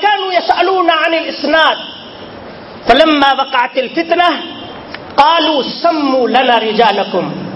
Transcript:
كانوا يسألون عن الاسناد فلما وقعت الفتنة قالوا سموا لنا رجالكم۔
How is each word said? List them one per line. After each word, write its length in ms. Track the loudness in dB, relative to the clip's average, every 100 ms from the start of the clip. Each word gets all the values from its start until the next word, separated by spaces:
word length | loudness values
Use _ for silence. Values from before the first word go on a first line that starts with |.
كانوا 320 | 0 0 0
يسألون 580 | -2 0 0 2 2 2
عن 240 | 2 0
الاسناد 640 | -2 -4 -6 0 4 4 0 -8 -16 -18 -18 -18 -16 -18 -18 -18 -4 2
فلما 460 | 4 4 4 2 2
وقعت 400 | 0 0 0 -2
الفتنة 580 | -2 -4 0 2 2 0 -8 -14 -14 -16 -16 -16 -4
قالوا 480 | 2 4 4 2 -2 -2 -2
سموا 440 | 0 0 0 0 2
لنا 320 | 2 4 2
رجالكم۔ 720 | 2 2 2 2 -2 -2 -4 -6 -10